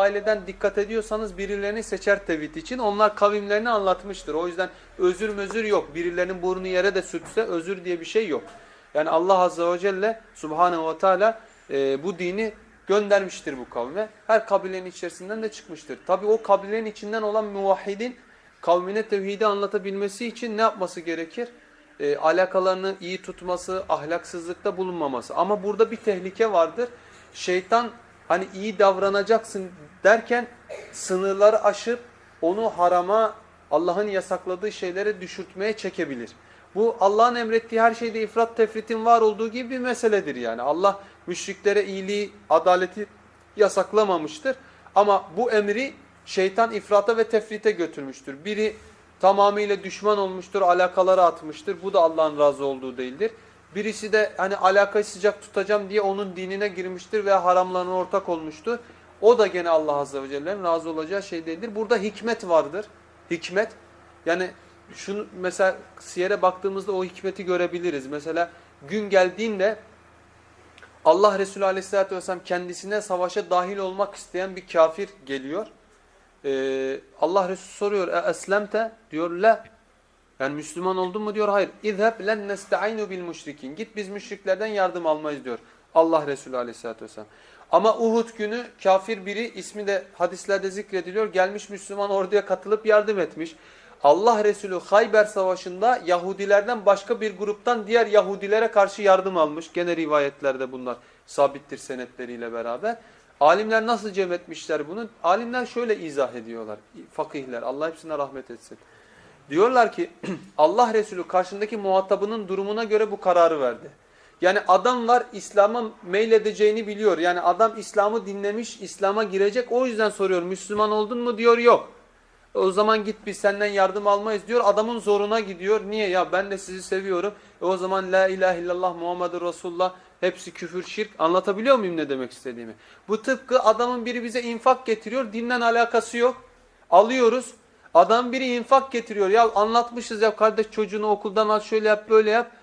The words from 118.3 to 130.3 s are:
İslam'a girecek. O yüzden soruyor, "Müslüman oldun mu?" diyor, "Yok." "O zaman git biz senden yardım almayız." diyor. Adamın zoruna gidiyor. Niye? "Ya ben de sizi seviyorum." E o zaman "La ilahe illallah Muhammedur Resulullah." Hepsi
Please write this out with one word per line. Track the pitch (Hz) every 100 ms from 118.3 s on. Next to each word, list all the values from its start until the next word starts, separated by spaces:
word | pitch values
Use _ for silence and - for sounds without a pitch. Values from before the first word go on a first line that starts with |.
| 202 202 214 226 -
İslam'a | 185 - 196 208
girecek. | 208 190 202 240 240
O | 240 262
yüzden | 214 214
soruyor, | 196 190 180
"Müslüman | 175 185 - 208 214
oldun | 214 208 240
mu?" | 240 220
diyor, | 233 233
"Yok." | 240 196 - - _ _ _ _ _
"O | 202 190
zaman | 185 214 220
git | 208 214 208
biz | 190
senden | 202 202 208
yardım | 196 190 202 202
almayız." | 202 214 208 196
diyor. | 233
Adamın | 202 202 220 233
zoruna | 196 202 208 226
gidiyor. | 196 175 190 214 196
Niye? | 220 202
"Ya | 180 160
ben | 180 202
de | 190
sizi | - 185
seviyorum." | - 190 190 175 202 202 - -
E |
o | 175 185
zaman | 185 190 185
"La | 185 190
ilahe | 190 185 175
illallah | 175 180 185 170
Muhammedur | 170 175 175 175
Resulullah." | 175 170 180 170 185 185 - _
Hepsi | 185